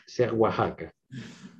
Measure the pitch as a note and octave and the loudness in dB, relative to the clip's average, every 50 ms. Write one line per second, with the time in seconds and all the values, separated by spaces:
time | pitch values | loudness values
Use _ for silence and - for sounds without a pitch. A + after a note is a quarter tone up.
0 | _ - - - A#2+ A2 A2+ A2 A2 G2+ - - G#2 F2 - - E2+ - - _ | _ -6 0 0 0 2 4 4 4 4 4 2 0 -2 -2 -6 -10 -14 -14 _
1 | _ _ B2+ - - - - - - - - - | _ _ -16 -14 -14 -14 -16 -18 -20 -20 -20 -18